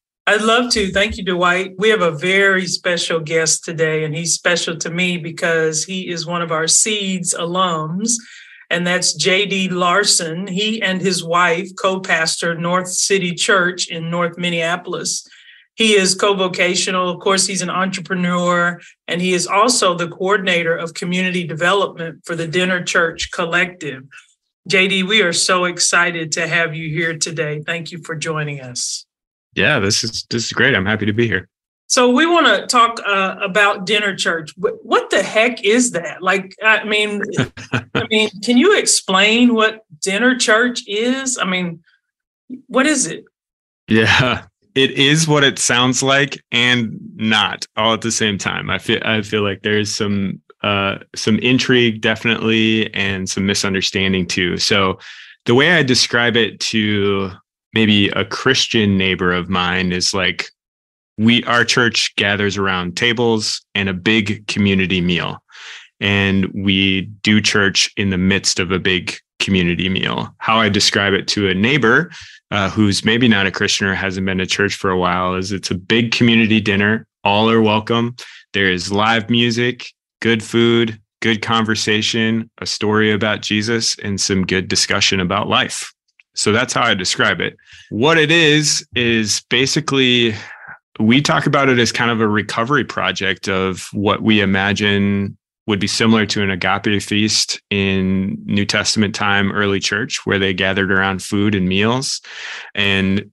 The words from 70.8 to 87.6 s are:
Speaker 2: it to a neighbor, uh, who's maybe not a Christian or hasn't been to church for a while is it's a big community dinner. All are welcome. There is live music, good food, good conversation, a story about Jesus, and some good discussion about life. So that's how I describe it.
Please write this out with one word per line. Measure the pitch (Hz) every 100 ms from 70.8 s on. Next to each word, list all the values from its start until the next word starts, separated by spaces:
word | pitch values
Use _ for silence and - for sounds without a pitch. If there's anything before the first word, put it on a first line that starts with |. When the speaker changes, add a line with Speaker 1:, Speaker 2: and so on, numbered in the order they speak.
| - 107 101
Speaker 2:
it | 95 -
to | 104 98
a |
neighbor, | 92 113 147 110 135 175 - - - -
uh, | 104 95
who's | 110 104 92
maybe | 107 120 127
not | 104 95
a |
Christian | - 101 - 98
or |
hasn't | 95 98 95 95
been | 92
to | 92
church | - 101 -
for | 98
a | 92
while | 90 90 92 92
is | 95
it's | 95 -
a | 92
big | 90 113 117
community | - 120 113 110 110
dinner. | 104 98 104 110 - _ 101
All | 104 110
are | 113
welcome. | 107 107 107 117 117 120 - - -
There | 101 95
is | 90 90
live | 101 110 113 110
music, | 117 120 113 123 123 - _ _ -
good | 110 117
food, | - 117 117 117 117 113 _ -
good | 117 110
conversation, | - 113 110 104 - 107 107 113 113 113 113 -
a | -
story | - 104 107 107
about | 104 110 101
Jesus, | - 107 104 117 113 -
and | 104 95
some | - 95 90
good | 92 92
discussion | 92 - 98 - 95
about | 90 98 85
life. | 113 120 - - - _ _ _ -
So | 113
that's | 107 127
how | 139
I | 120 101
describe | 90 - 113 -
it. | 101 -